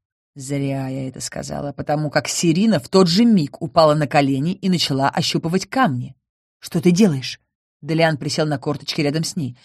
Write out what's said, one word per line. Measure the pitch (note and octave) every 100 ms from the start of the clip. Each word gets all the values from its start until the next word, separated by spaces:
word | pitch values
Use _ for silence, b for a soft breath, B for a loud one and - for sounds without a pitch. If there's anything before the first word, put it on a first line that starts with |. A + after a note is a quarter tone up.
| _ _ _ -
Зря | C3 C#3+ C#3 C3+ C3
я | C3 C3
это | B2+
сказала, | - - C#3 C#3+ C#3+
потому | - - D3+ D3+
как | D3+ -
Сирина | - F3 D#3+ A3+ F3+
в | -
тот | F#3+ F#3
же | F3 A#3+
миг | G#3+ C#3+ -
упала | D#3+ - D#3 D3+
на | D3
колени | D#3 C#3 C3+ D3+
и | F#3+ F#3+
начала | F3+ - C3+ C3+
ощупывать | - - - E3 F#3 -
камни. | C4+ B3 B2 B2 - _ _ _ _
«Что | - F3
ты | F3+
делаешь?» | F3 G#3+ C#3 B2 - _ _ _ _
Делиан | C#3+ D#3+ E3 D3+
присел | D#3 - D#3
на | C#3+
корточки | - C#3+ - -
рядом | D3 D#3
с | D#3+ -
ней. | C3 B2